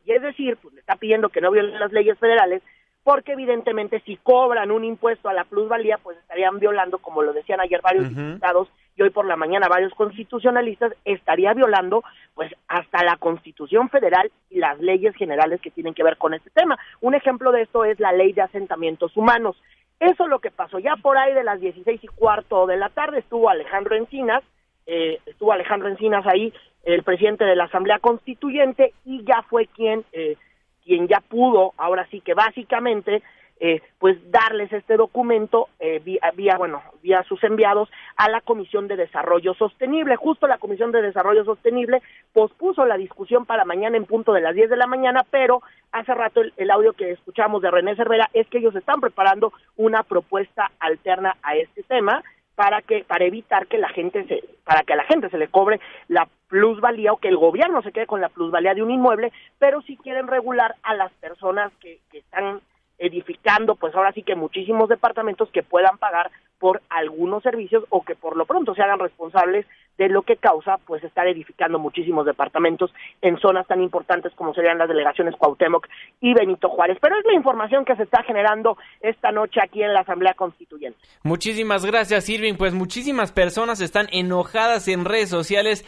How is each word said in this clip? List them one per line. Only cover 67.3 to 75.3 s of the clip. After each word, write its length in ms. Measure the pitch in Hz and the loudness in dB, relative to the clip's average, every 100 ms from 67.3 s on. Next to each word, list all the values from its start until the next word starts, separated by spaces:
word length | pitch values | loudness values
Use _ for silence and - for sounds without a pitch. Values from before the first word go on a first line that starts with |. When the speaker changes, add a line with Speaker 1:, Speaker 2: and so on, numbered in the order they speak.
| 208 | -2
Speaker 1:
servicios 400 | 254 233 190 226 208 | -2 -4 -2 -2 0
o 140 | 190 - | -4 -4
que 100 | 165 | -8
por 220 | 165 160 | -6 -4
lo 80 | 160 | -2
pronto 280 | 370 302 190 | -2 -2 0
se 60 | |
hagan 180 | 202 196 | 0 0
responsables 680 | 185 - 165 185 180 196 208 _ _ - | -4 -8 -4 0 2 0 -4 _ _ -2
de 100 | 190 | 0
lo 120 | 196 | 2
que 160 | - 226 | 2 2
causa, 400 | 226 160 175 190 - | 2 0 0 -4 -4
pues, 160 | 160 | -10
estar 240 | 160 - 180 | -8 -2 -2
edificando 500 | 170 165 - 165 165 | -2 -8 -6 -4 -2
muchísimos 460 | 151 175 165 160 147 | -4 -6 -4 -2 -2
departamentos 680 | 139 139 160 170 165 180 - - - | -2 -2 0 0 0 -4 -6 -20 -4
en 160 | 180 175 | -2 2
zonas 280 | 196 185 185 | 2 2 0
tan 140 | 185 | -2
importantes 500 | 180 180 170 175 180 - | -2 -2 -2 -2 -4 -8
como 180 | 165 | -6
serían 240 | 151 170 170 | 0 0 2
las 100 | 165 | 0
delegaciones 480 | 156 147 - 170 | 0 0 0 -2